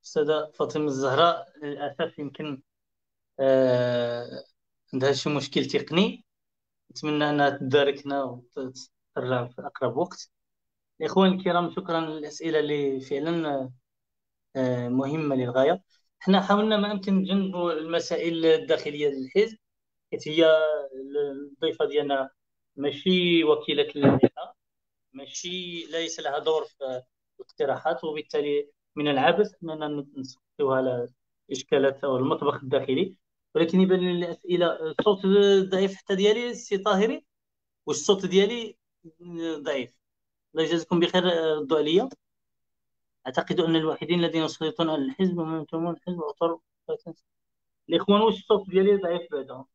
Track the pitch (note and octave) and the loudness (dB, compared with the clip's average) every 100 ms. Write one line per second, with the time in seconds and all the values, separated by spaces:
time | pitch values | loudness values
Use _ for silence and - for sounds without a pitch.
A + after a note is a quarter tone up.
0 | - D#3+ D3 D#3 D3+ _ C#3+ D#3 D3+ C3+ | -6 -2 0 0 -2 _ -4 -2 -2 -2
1 | C3+ C3+ E3+ E3 - - D3 C#3+ C#3+ - | 0 4 4 2 -8 -14 -12 -8 -8 -6
2 | A3 - C#3+ C3+ D3+ C3+ _ _ _ _ | -8 -6 -12 -10 -10 -10 _ _ _ _
3 | _ _ _ - C3+ C3 C3 B2 B2 A#2+ | _ _ _ -2 2 4 4 2 2 0
4 | A#2+ A#2+ A#2+ - - _ _ _ _ C3 | -2 -6 -10 -14 -18 _ _ _ _ -2
5 | C3+ C3+ D3+ D3 C3 D#3 C3 C#3+ - E3 | 0 0 0 -4 -2 -4 0 -2 0 2
6 | A3+ - _ _ _ _ _ _ _ - | 2 0 _ _ _ _ _ _ _ -8
7 | D3+ D3+ D3 D3 C#3+ C#3 C3 C#3+ C#3+ C#3 | -4 0 0 4 2 2 2 4 4 0
8 | C#3 C#3 C3+ B2 _ - C3 B2+ - _ | -4 -4 -4 -8 _ -12 -12 -12 -20 _
9 | _ - B2 B2+ B2 - - - D3 C#3+ | _ -8 -2 -2 -4 -10 -14 -4 -4 -2
10 | - - - _ _ _ _ _ _ _ | -4 -6 -20 _ _ _ _ _ _ _
11 | D#3 F#3 F#3+ F#3 F#3 F3 F3 - F#3 E3 | -2 4 4 4 0 0 0 -4 -4 -2
12 | D#3+ D#3 D3+ - E3 D#3 D3 D3 C#3+ C3+ | -2 -6 -10 -8 0 0 2 0 0 -2
13 | C3 C#3 D#3 E3+ D#3 C#3 C3 - _ _ | -4 -4 -2 -2 -2 -4 -6 -12 _ _
14 | _ _ _ _ _ C3 B2+ B2 B2 B2+ | _ _ _ _ _ -4 -2 0 0 -2
15 | C#3 D#3 D3 C3+ A#2+ B2+ C3+ F#3 _ _ | -2 -2 0 0 0 2 2 2 _ _
16 | _ _ - F#3+ F#3+ G#3 G#3+ G#3+ G3+ G#3 | _ _ 2 2 4 2 2 2 0 -4
17 | G3+ F#3+ - G3 F#3+ F3+ F3 D#3 D#3+ E3+ | 0 0 2 0 0 -2 -2 -2 -2 -4
18 | - E3 E3 E3 D#3+ D#3 C#3+ D#3 D3+ D3 | -2 -2 -2 2 4 4 4 0 0 -2
19 | D3 C3+ C3 G3 A3 A3 _ _ _ _ | -2 -2 -2 0 0 -2 _ _ _ _
20 | _ D3+ D3+ D#3 D#3+ D#3 D#3 D3+ C#3 C3+ | _ -10 -4 4 6 6 4 -2 -6 -12
21 | C3+ C#3+ C#3+ C#3 C#3+ - D#3+ D#3+ D3 D3 | -6 -4 -4 -6 -14 -6 -4 -2 -2 0
22 | C#3+ C#3 C3+ _ _ _ _ - C#3+ - | 0 -2 -4 _ _ _ _ -6 -6 -2
23 | F#3+ F#3 F3 E3+ D#3 D3 - D3 D3 D3 | 0 2 4 4 4 2 0 -2 -2 4
24 | C#3 C#3 C3 - F3 _ _ _ _ _ | 4 6 4 2 -14 _ _ _ _ _
25 | _ C3+ C#3 - F3+ F#3 F3 E3+ D#3+ E3 | _ -20 -16 -12 -8 -8 -8 -12 -8 -6
26 | E3 E3 D3+ C#3+ D3 D#3 D#3 _ C3+ B2+ | -6 -6 -6 -4 0 0 -2 _ -8 -8
27 | - _ _ _ - _ C#3+ B2+ D#3 E3 | -10 _ _ _ -20 _ -2 -2 -2 -4
28 | E3 D#3 D3+ D3+ D3 D3 C#3+ _ _ - | -6 -8 -6 -4 -2 -2 -4 _ _ -4
29 | D3 C3+ D3 E3+ G3+ _ E3 D#3+ D3+ D3 | -2 2 2 2 0 _ -12 -8 -6 -8
30 | C#3 C#3 C3 - _ - C#3 C3 C3 B2 | -10 -12 -14 -16 _ -4 0 0 0 -2
31 | A#2+ _ _ _ _ C3+ - C#3+ C3+ C3+ | -6 _ _ _ _ -10 -2 2 2 0
32 | C#3+ C3 C3 D#3+ D3 - C3 C3+ - C3 | -2 0 0 0 -2 -2 -2 -2 0 -2
33 | F#3+ - _ _ _ D#3 E3 F#3 F#3 F#3 | -2 -6 _ _ _ 0 2 4 4 4
34 | F3+ F3 E3+ - - F3 F3 - D#3+ D3 | 2 -2 -4 -8 -2 0 2 0 -6 0
35 | G#3+ G3 F#3+ G3+ G3+ G3 F#3+ F#3+ G3 G3 | 2 2 4 6 6 6 4 0 0 -4
36 | - G3 G3+ A3 A#3+ A3+ - G3 G3+ F#3+ | -4 2 2 2 -2 -8 -4 -2 2 2
37 | A3 D#4 _ _ _ _ _ _ - C3+ | 2 -2 _ _ _ _ _ _ -6 -6
38 | - F#3+ F#3 F#3 G#3 A#3+ A3 - _ _ | 2 2 4 2 2 0 -8 -14 _ _
39 | E3 _ F3 E3+ E3 D#3 C#3+ C#3 A#2 _ | -20 _ -16 -10 -8 -6 -4 -6 -6 _
40 | _ _ _ _ _ D#3 D#3+ E3+ D#3+ F3 | _ _ _ _ _ -4 0 0 0 0
41 | E3+ F3+ F3+ E3+ D#3+ D3+ C#3+ D#3+ D3 E3+ | 2 2 2 0 0 -2 0 0 4 2
42 | C4 - _ _ _ _ _ _ _ _ | 0 -8 _ _ _ _ _ _ _ _
43 | _ _ B2+ C3 - D#3+ E3 E3 D#3 D3+ | _ _ -6 -4 -2 0 2 2 0 -4
44 | D3 F3 E3+ D#3+ D#3 - D#3 D3+ E3 D#3 | -2 0 0 0 -4 -4 -6 -2 -2 0
45 | C3+ C3 F#3+ E3+ D#3+ D#3+ D3 D#3+ E3+ E3 | -4 0 -2 0 -4 -6 -6 -6 -4 -6
46 | - F3 D3+ - E3+ E3 _ _ - D#3 | -8 -8 -8 -2 -2 -2 _ _ -10 -10
47 | - - _ _ _ _ _ _ - E3+ | -10 -20 _ _ _ _ _ _ -2 -2
48 | - G3+ A3 - - G#3 G3 F3+ G3 G3 | 4 4 4 0 2 0 2 2 4 4
49 | F3 F3 E3+ C#3+ C3 B2+ C3 | 2 -4 -4 -8 -8 -14 -18